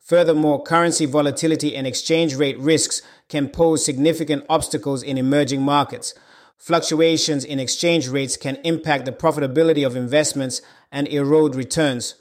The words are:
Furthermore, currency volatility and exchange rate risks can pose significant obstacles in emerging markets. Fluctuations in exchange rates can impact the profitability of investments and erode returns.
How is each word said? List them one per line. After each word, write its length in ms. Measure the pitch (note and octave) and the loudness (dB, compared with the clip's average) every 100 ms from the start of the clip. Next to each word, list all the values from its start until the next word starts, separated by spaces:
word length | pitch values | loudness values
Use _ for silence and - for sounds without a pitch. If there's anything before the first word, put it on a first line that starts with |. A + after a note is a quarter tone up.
Furthermore, 600 | - E3+ E3 D#3 D3+ C#3 | 2 4 4 4 4 2
currency 440 | C#3+ E3 E3+ E3 D#3 | 2 2 2 2 0
volatility 680 | D3 D3 C3+ D#3+ D#3 D3 C#3 | 2 0 0 0 0 -2 -4
and 100 | C3 | -6
exchange 480 | B2+ - D#3+ E3 | -6 0 0 2
rate 240 | C3+ C#3+ A#2 | 0 -2 0
risks 440 | C#3 D#3 - - - _ _ | 2 2 2 -6 -10 _ _
can 200 | D3+ C#3 | -4 -4
pose 360 | C#3+ E3 D#3+ | 2 2 2
significant 600 | - C3 D3 D#3+ D#3 D3 - | 0 0 2 2 -2 -4 0
obstacles 560 | D#3+ - D3+ D3 C3+ | -2 0 -6 -4 -6
in 120 | A#2+ C3 | -4 -2
emerging 460 | C3 C#3+ C#3 C3+ | 2 2 2 0
markets. 500 | C3+ C#3+ C#3 - - - _ - _ _ | 2 2 0 -6 -12 -14 _ -20 _ _
Fluctuations 880 | - E3+ D#3+ D#3 E3 D#3+ - D3 | -2 0 0 2 2 2 0 -4
in 160 | B2+ C#3 | -4 -6
exchange 480 | B2+ - E3+ E3+ B2+ | -6 -2 0 0 0
rates 280 | C#3 C3+ - | -4 -4 -6
can 200 | C#3 C3+ | -6 -6
impact 400 | E3 E3 D#3 C#3+ | -4 -4 -2 -2
the 80 | C3 | -2
profitability 760 | B2 E3 D3+ C#3 C3 E3 D#3 C3+ | -2 -2 0 -2 2 4 4 0
of 80 | |
investments 680 | B2+ B2 D3 D3 - C3 B2 - _ _ | -2 0 0 0 -2 -6 -8 -12 _ _
and 160 | C#3 C#3+ | -6 -4
erode 480 | C#3+ C#3 D#3 D#3 | -2 2 4 4
returns. 600 | C3 B2+ - D3+ B2 A2 - | 0 -6 -2 0 -2 -8 -14